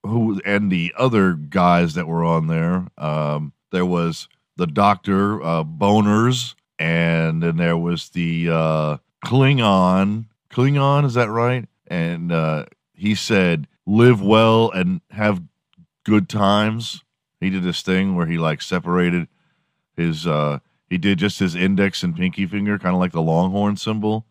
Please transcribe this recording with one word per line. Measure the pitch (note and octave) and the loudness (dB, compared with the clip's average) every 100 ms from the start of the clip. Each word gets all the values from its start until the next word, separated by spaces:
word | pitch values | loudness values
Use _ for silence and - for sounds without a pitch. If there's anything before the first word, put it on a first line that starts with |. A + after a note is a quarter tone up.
who, | G2+ A#2 A2 G2 | -2 0 0 -2
and | G2 G2+ G#2 | 0 0 2
the | F2+ E2+ - | 0 -2 0
other | B2+ A2+ F#2+ | 2 4 2
guys | E2 D2 F2+ F2 F2 E2+ | 0 -4 2 4 4 2
that | D#2+ D#2+ | -2 -4
were | E2 | -2
on | E2+ E2 D#2+ | 0 0 0
there. | E2 E2+ F2+ F2+ - | -2 0 -2 -6 -8
Um, | D2+ D2+ D2+ D2+ D2+ _ _ | -4 -2 -2 -4 -8 _ _
there | F#2 | -2
was | F2+ F2 E2+ D#2+ - _ _ - | 0 0 -2 -4 -14 _ _ -6
the | F2+ | -4
Doctor, | D2+ G2+ G2 - G2 G2+ G#2 | 2 2 2 0 0 0 -2
uh, | D#2+ E2 | -2 -2
Boners, | D#2 D#2+ G2+ G#2+ G#2 G#2 A#2+ B2+ A#2+ - _ - | -4 0 2 4 4 2 2 0 -6 -14 _ -6
and | D#2+ E2 E2+ E2 D#2+ D#2+ | -2 0 0 0 0 -2
then | E2+ E2 | -2 0
there | E2+ E2 | 0 0
was | E2+ E2+ - | -2 -4 -6
the, | F2+ E2+ E2 E2 | -6 -4 -2 0
uh, | E2 D#2+ D#2 D#2 D2 _ _ | 0 0 0 -2 -4 _ _
Klingon. | - B2 C3+ C#3 A2 F#2+ F#2 F#2 G2 G#2+ A2+ _ _ | -2 2 4 4 4 4 4 2 0 -2 -8 _ _
Klingon, | - C3+ C#3+ C#3 C#3+ | 0 2 2 2 2
is | C#3+ | 2
that | A#2+ A2+ | 0 0
right? | A2+ A#2+ B2+ - _ _ | 0 0 -2 -6 _ _
And, | F2 E2+ E2+ E2+ | -4 -4 -4 -2
uh, | E2 D#2 D2+ - _ _ | 0 0 -2 -8 _ _
he | _ G2+ | _ -2
said, | G#2 - G#2 F2+ E2 C#2+ _ | -2 0 2 2 0 -4 _
"Live | - G#2+ B2 A2+ | 0 6 6 6
well | G2 A2 A2+ A2+ A2+ | 4 4 6 4 2
and | F#2 F2+ F2+ _ | 0 -2 -2 _
have | G2+ G#2+ G2 E2+ _ _ _ _ _ | -4 -2 -2 -8 _ _ _ _ _
good | - G#2+ F#2 | 0 2 2
times." | G#2+ G2 G#2 G#2+ A2 A2+ - _ _ _ _ | 0 2 2 2 -2 -8 -12 _ _ _ _
He | F#2 | -4
did | F#2+ | -2
this | F2+ E2+ | -4 -6
thing | - F#2 G2 | -2 0 0
where | F2+ E2 | -2 -2
he, | E2 | -2
like, | D#2+ D2+ | -2 -4
separated | - F#2 E2+ F2+ F2 F2 E2 _ _ _ _ _ _ - | -4 -6 -2 0 0 0 -6 _ _ _ _ _ _ -4
his, | E2+ D#2 E2 | -4 -2 -2
uh, | D2+ D2 C#2+ _ _ _ | -2 -2 -4 _ _ _
he | F2+ | -2
did | F#2+ F#2 | 0 0
just | G2+ - | -2 -2
his | F#2+ | -4
index | E2+ F#2 G2 G2 - | 0 0 2 0 -2
and | F2+ E2 | -6 -2
pinky | F2+ F#2+ F#2 | -4 -4 -6
finger, | G2+ G#2 G2+ | -4 -4 -4
kinda | F2+ F2+ | -2 -2
like | F2+ | -2
the | E2 | -2
Longhorn | D#2+ D#2+ F#2 G2 G#2 G2+ | 0 0 0 0 -2 -2
symbol. | A2+ A2 G#2+ A2 A2 | -6 -4 -2 -4 -8